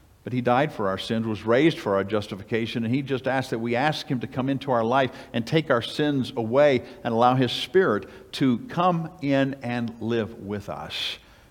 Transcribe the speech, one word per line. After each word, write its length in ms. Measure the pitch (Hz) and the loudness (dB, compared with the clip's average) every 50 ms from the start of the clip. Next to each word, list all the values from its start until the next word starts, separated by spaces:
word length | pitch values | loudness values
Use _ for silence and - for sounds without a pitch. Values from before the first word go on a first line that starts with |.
| _ _ _ _ - | _ _ _ _ -10
But 80 | - | -6
he 80 | 120 127 | -4 0
died 320 | 120 120 123 127 151 156 | 2 4 4 4 2 2
for 160 | - - 104 95 | 0 -2 -2 -2
our 80 | 95 | -2
sins, 300 | 95 - - 117 113 113 | -2 -2 -2 -2 -2 -2
was 180 | 110 107 98 95 | -2 -4 -2 2
raised 340 | 107 113 131 156 165 165 - | 4 4 6 6 4 2 0
for 180 | - 110 98 | 0 0 2
our 60 | 98 | 2
justification, 840 | 98 98 107 107 101 - 107 95 101 - 120 113 117 113 - 131 117 | 2 0 -2 -2 -2 -4 -8 -12 -6 -4 -2 -2 -2 -2 -4 -4 -2
and 80 | 113 | 0
he 100 | 120 147 | -2 -2
just 260 | 143 131 135 123 - 127 | -2 -2 -4 -2 -2 0
asked 220 | 127 135 131 - | 0 0 -2 -2
that 80 | - 117 | -4 -4
we 180 | 113 120 117 | -2 0 0
ask 300 | 117 135 156 156 - - | 2 2 2 0 -2 -4
him 140 | - 143 120 | -4 -4 -4
to 60 | 117 | -4
come 220 | - - 135 123 135 | -6 -6 -4 -2 -2
into 240 | 139 127 - 143 | -4 -4 -2 0
our 100 | 127 117 | 0 2
life 300 | 113 113 127 139 135 127 - - - - - | 2 2 2 2 2 0 -4 -10 -12 -8 -6
and 120 | 120 113 | -6 -2
take 240 | - 156 165 156 - | 0 0 0 2 2
our 120 | 135 117 | 0 0
sins 500 | 113 - - - 151 147 143 135 120 - - | 0 -2 -4 -2 -2 0 0 -2 -4 -4 -4
away 480 | 123 110 110 117 139 147 147 135 120 - - - - - | -4 -2 2 4 6 6 6 4 2 0 -6 -12 -8 -4
and 80 | 123 | 0
allow 220 | 113 113 120 123 127 | 2 4 4 6 6
his 180 | 131 131 120 | 4 2 2
Spirit 560 | - - - - - 185 190 147 107 101 - - - - - - | 0 -4 -4 2 4 4 4 4 2 0 -2 -6 -14 -20 -16 -10
to 260 | - - 147 131 120 104 - - | -4 0 2 2 2 0 -2 -4
come 400 | - 160 175 185 175 165 160 - - - | -2 0 2 2 2 0 -2 -6 -8 -6
in 340 | 139 143 139 139 135 135 135 - | -2 2 2 2 2 2 -2 -6
and 320 | - 120 120 123 117 113 113 - | -6 -6 -4 -4 -4 -6 -6 -6
live 380 | 107 110 120 117 107 92 - - | -4 -2 0 0 -2 -4 -6 -10
with 320 | 95 98 104 101 - - | -8 -6 -6 -6 -6 -8
us. 480 | 76 73 78 85 - - - - - - - - - - - - | -10 -10 -8 -8 -6 -6 -6 -6 -8 -10 -14 -20 -20 -20 -20 -20